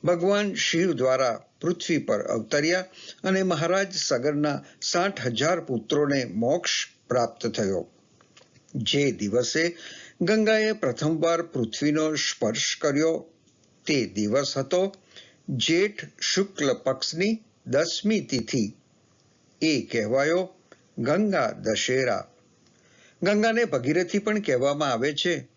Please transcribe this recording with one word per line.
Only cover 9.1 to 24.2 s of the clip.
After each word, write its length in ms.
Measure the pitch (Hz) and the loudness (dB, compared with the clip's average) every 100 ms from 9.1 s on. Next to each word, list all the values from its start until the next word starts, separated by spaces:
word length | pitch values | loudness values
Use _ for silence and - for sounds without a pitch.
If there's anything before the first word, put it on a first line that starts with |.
દિવસે 640 | 95 104 117 123 156 170 170 - - - _ | 0 0 0 0 0 -2 -4 -16 -20 -20 _
ગંગાએ 520 | 175 220 214 220 214 | 2 4 4 4 2
પ્રથમવાર 680 | 214 131 120 151 160 165 170 | 0 -2 -2 -2 2 2 0
પૃથ્વીનો 720 | 170 - 113 - 147 151 156 | -2 -2 -4 0 0 2 0
સ્પર્શ 600 | 151 - - - - - - | -2 -4 -2 -2 -2 -4 -2
કર્યો, 460 | 156 139 160 165 - _ _ _ _ _ - | 0 2 2 0 -6 _ _ _ _ _ -2
તે 200 | 147 107 | 0 0
દિવસ 520 | 95 104 127 139 143 | -2 2 2 0 -4
હતો 360 | 135 180 196 - _ - - _ - | 0 0 0 -4 _ -20 -20 _ -8
જેઠ 720 | 135 107 165 208 208 147 - | -4 2 2 2 -2 -16 -8
શુક્લ 540 | - - 196 - 143 | -2 0 -2 0 0
પક્ષની 680 | 123 - 131 - 160 202 220 _ _ - | 0 -2 -2 -4 -2 -2 -2 _ _ -2
દસમી 540 | 131 170 - 202 214 | 0 0 0 0 0
તિથિ. 560 | 143 131 - 135 104 - _ _ _ _ _ _ _ _ | 0 -4 -2 -2 -2 -4 _ _ _ _ _ _ _ _
એ 180 | 160 143 | 0 0
કહેવાયો 680 | - 117 107 127 147 175 180 - _ - _ - | 0 -2 0 2 2 0 -2 -10 _ -20 _ -6
ગંગા 520 | 127 160 214 180 117 | 0 2 2 2 0
દશેરા. 800 | 107 110 104 - 127 127 98 - _ _ _ _ _ _ _ - _ | -2 -2 -2 0 0 0 -2 -4 _ _ _ _ _ _ _ -20 _
ગંગાને 420 | 180 208 226 226 | 0 2 2 2
ભગીરથી 540 | 240 143 120 160 175 | 0 0 0 0 2
પણ 200 | 202 | 0